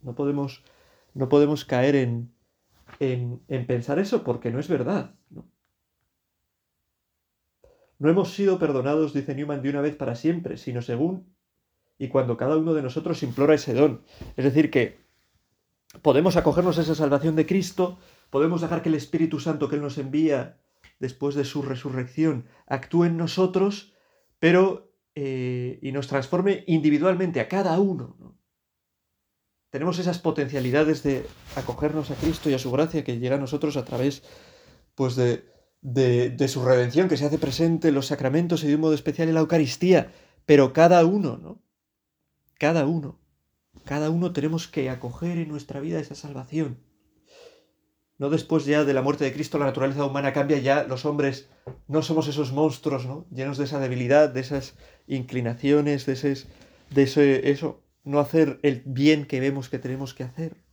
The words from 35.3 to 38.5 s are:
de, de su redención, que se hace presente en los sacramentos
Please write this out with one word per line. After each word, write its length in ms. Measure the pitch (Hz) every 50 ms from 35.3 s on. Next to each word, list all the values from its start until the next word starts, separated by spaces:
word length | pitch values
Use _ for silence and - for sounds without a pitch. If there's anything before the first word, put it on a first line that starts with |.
| 120 - - _ _ _ _ _ _ _
de, 480 | - 139 123 135 131 123 123 120 123 123
de 180 | 123 117 143
su 160 | 131 - 139 123
redención, 460 | 127 131 123 123 120 120 151 185 180
que 80 | 160
se 80 | 123 143
hace 120 | 147 147
presente 520 | 156 160 147 123 - 165 170 165 160 165 165
en 60 | 143
los 120 | 139 131
sacramentos 560 | - 151 - 131 131 135 160 175 165